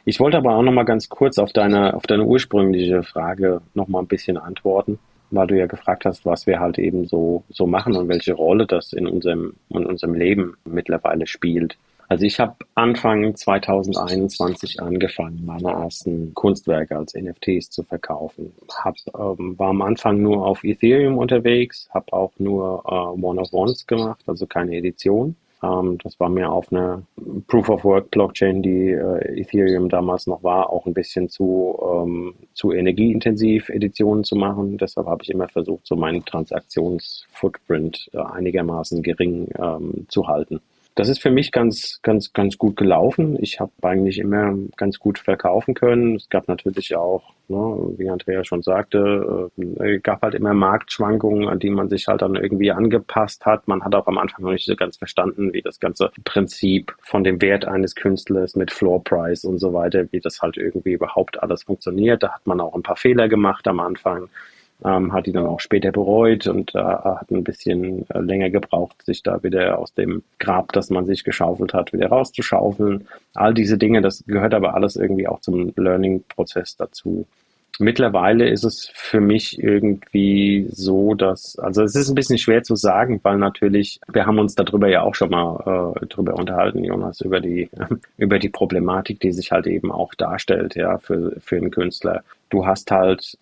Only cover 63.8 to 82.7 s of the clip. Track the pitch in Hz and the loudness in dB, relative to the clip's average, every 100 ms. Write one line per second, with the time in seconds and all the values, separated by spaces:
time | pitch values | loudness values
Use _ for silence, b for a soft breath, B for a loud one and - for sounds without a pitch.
63.8 | 90 90 101 90 90 B B B B _ | -2 -4 -4 -4 -8 B B B B _
64.8 | 98 92 92 95 95 92 82 82 - 101 | 0 0 2 0 -2 -2 -2 -4 0 0
65.8 | 98 101 95 107 113 107 98 95 - 98 | 2 0 2 6 6 4 2 -2 -2 -2
66.8 | 92 92 95 92 - 95 - - - 90 | 0 0 -2 -4 -2 -2 -2 -4 -2 -2
67.8 | 92 92 - 95 90 98 95 98 - 87 | -2 -6 -6 -4 0 0 2 0 0 -2
68.8 | 87 _ - 95 101 90 90 92 90 87 | -2 _ -6 -4 -2 -2 0 0 2 0
69.8 | 87 - 92 90 - - 101 92 - 98 | -4 -4 -2 -4 -8 -8 0 0 2 -2
70.8 | - 92 90 95 - - 85 90 92 92 | 0 -2 0 -2 -2 -2 -2 0 -2 -2
71.8 | 87 90 95 127 135 - - 92 101 98 | -2 -2 2 2 0 -4 0 2 2 2
72.8 | 104 98 - B B - 107 113 104 104 | 0 0 -6 B B 2 2 4 2 4
73.8 | 110 110 95 - - 101 107 107 92 95 | 4 4 4 -2 -2 0 2 2 2 2
74.8 | 101 95 95 95 95 - - 90 90 90 | 0 0 0 0 -2 -4 -2 0 0 0
75.8 | 92 92 95 92 - - 92 92 90 - | 2 2 2 0 -4 -6 -4 -4 -8 -8
76.8 | - - 90 90 - _ _ _ _ - | -10 -8 -6 -6 -6 _ _ _ _ 0
77.8 | 107 120 120 95 92 117 117 110 113 - | 0 4 2 4 4 4 4 2 -2 -4
78.8 | - - - 110 101 107 - - 107 101 | -16 -14 0 2 4 2 0 -2 2 2
79.8 | 104 98 - 101 98 101 101 101 98 - | 2 -2 -2 2 4 4 4 2 0 -4
80.8 | 95 95 101 98 95 92 - - 98 98 | 0 2 2 2 0 0 -8 -8 -2 2
81.8 | 107 135 139 139 131 135 - 113 - | 2 2 0 0 2 0 4 2 2